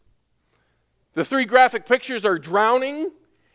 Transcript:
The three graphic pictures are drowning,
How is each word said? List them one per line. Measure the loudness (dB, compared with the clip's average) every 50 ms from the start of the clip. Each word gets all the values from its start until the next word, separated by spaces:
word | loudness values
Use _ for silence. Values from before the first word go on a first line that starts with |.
| _ _ _ _ _ _ _ _ _ _ _ _ _ _ _ _ _ _ _ _ _ _ _
The | -8 -6
three | -2 -2 -2 0
graphic | 2 4 4 4 4 2 -2 -2
pictures | -2 -2 -2 -2 -4 -6 -4 -2
are | -2 -2 -2
drowning, | -4 -2 0 0 2 2 2 0 -2 -4 -6 -6 -8 -8 -10 _ _ _ _ _ _ _ _